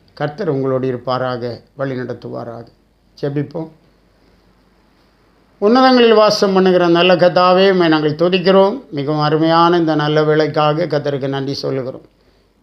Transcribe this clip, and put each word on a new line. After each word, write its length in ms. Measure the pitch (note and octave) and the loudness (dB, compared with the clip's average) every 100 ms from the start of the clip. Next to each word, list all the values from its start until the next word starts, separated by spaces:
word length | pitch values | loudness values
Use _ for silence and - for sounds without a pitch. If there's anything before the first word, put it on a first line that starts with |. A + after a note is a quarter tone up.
| _ - | _ -10
கர்த்தர் 340 | D3 D3+ F#3 | -8 -6 -6
உங்களோடு 320 | C3+ C3+ C3 C3 | -4 -2 -2 -4
இருப்பாராக, 500 | B2 C3 B2+ B2+ B2 A#2+ A2 - - | -6 -6 -4 -4 -6 -8 -12 -16 -10
வழி 160 | C#3 B2+ | -8 -8
நடத்துவாராக. 640 | A#2+ A#2+ A#2+ B2 A#2+ A#2 A#2 _ _ _ _ _ | -10 -12 -14 -14 -14 -16 -20 _ _ _ _ _
ஜெபிப்போம். 540 | C#3+ C#3+ D3 E3 D#3+ - _ _ _ _ _ _ _ _ _ _ _ _ _ _ _ _ _ _ | -8 -6 -8 -10 -14 -16 _ _ _ _ _ _ _ _ _ _ _ _ _ _ _ _ _ _
உன்னதங்களில் 580 | G3+ B3 B3+ B3+ A#3 G#3+ | 0 4 4 4 4 4
வாசம் 360 | G#3+ G#3 G3+ | 2 2 0
பண்ணுகிற 300 | F#3+ F#3+ F3+ F3 E3+ | 2 2 2 2 2
நல்ல 160 | F3+ F3+ | 2 4
கர்த்தாவே, 420 | F3 F3+ F#3 F#3 G3 | 2 4 2 4 4
உம்மை 160 | F#3 E3+ | 2 2
நாங்கள் 300 | D#3 D3+ D3+ | 2 0 0
துதிக்கிறோம். 540 | F3 F#3 E3+ F#3+ G3 C4 - C#3+ | 0 0 2 4 4 0 -8 -8
மிகவும் 260 | C#3 D3+ D3+ | -4 -2 0
அருமையான 520 | D#3 D#3+ E3 E3+ F3 | 0 2 4 4 2
இந்த 100 | D#3+ D3+ | 0 0
நல்ல 220 | D3+ D3+ D#3 | 0 0 2
வேளைக்காக 580 | D#3 D3+ D3+ D3+ D3+ E3+ | 2 0 0 0 0 -2
கர்த்தருக்கு 360 | D3 C#3+ C#3 C3+ | -4 -4 -4 -4
நன்றி 200 | C3+ C#3 C3+ | -6 -6 -6
சொல்லுகிறோம். 420 | C#3+ C3+ B2+ C3 - _ _ _ _ _ | -6 -6 -8 -12 -20 _ _ _ _ _